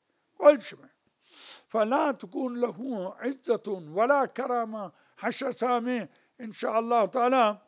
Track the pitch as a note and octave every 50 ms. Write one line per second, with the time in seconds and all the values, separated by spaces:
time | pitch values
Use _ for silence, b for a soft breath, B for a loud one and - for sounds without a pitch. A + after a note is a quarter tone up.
0 | _ _ _ _ _ _ _ - - D4 D4+ A3+ - - - C3+ - - _ _
1 | _ _ _ _ B B B B B B B B B B - A3+ G#3+ A3 C4 D4+
2 | D#4 D4 C4 - - F3+ - - C4 B3 A#3+ A#3+ A#3+ A3+ E3 F3+ B3+ C4+ A#3+ G3
3 | F3+ F#3+ - - A#3 B3+ C#4 - - - A3+ - - - G3 F#3 D#3+ D3+ D#3 F#3+
4 | A#3 B3+ C#4+ C#4 B3 - - - C4 B3 B3 A#3+ A3+ A3 A3 G#3+ G3 D#3+ - b
5 | b b b b F#3+ A#3 - - C#4 C4 B3 - - B3 B3 A#3 A#3 B3 B3+ A#3
6 | G3 - b b b b b b A#3+ A3 G3 - - - A3 A3+ A#3 A#3 A#3+ A#3
7 | G#3 F#3 - B3+ A#3+ B3 C4 C4 A3+ G#3 G#3 - _